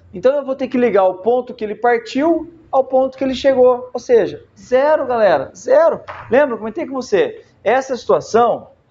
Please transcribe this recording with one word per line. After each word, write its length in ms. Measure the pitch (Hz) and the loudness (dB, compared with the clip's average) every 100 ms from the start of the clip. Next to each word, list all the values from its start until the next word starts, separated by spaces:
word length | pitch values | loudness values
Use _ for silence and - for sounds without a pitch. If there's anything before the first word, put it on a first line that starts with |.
| _ | _
então 240 | 185 247 285 | -2 0 0
eu 80 | |
vou 120 | 262 262 | -2 -6
ter 120 | 254 | -4
que 120 | 254 | 0
ligar 260 | 240 196 185 | 2 4 2
o 140 | 180 | 0
ponto 340 | 220 247 247 | -2 -2 -4
que 100 | - | -8
ele 120 | 208 202 | -10 -4
partiu 760 | 240 233 - 262 320 320 311 - _ | 0 0 -2 -2 0 0 -4 -18 _
ao 120 | 269 | -2
ponto 340 | 262 262 262 - | 0 0 0 -2
que 60 | |
ele 120 | 269 254 | -6 0
chegou. 540 | 277 254 254 240 254 | 0 4 4 2 -4
Ou 60 | 247 | -8
seja, 440 | - 233 165 - - _ | 2 2 2 -4 -18 _
zero, 460 | - 254 285 302 254 | -4 0 2 0 0
galera, 460 | 233 202 143 135 - | 0 2 2 -2 -8
zero. 460 | 254 285 330 208 - - - | 0 4 4 0 -8 -18 -2
Lembra, 260 | 240 294 214 | 0 0 -2
eu 20 | |
comentei 300 | 220 330 277 | -8 -8 -8
com 80 | 269 | -8
você, 480 | 240 190 131 - - _ | -2 0 0 -4 -20 _
essa 320 | - 262 262 240 | -2 0 -2 -6
situação 760 | - 165 - 226 233 135 - _ _ | 0 -2 2 2 2 0 -8 _ _